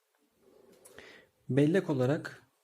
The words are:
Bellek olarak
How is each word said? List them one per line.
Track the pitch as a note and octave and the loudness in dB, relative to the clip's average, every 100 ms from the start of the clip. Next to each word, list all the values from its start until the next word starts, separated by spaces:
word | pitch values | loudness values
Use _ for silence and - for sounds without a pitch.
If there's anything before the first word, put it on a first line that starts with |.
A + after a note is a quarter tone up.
| _ _ _ _ _ - - - - - - - _ _ - | _ _ _ _ _ -20 -20 -20 -20 -20 -20 -20 _ _ -2
Bellek | C3 D3+ F#3+ F#3 | 2 4 2 0
olarak | C3+ B2 D#3+ - - _ _ | 0 0 -2 -6 -16 _ _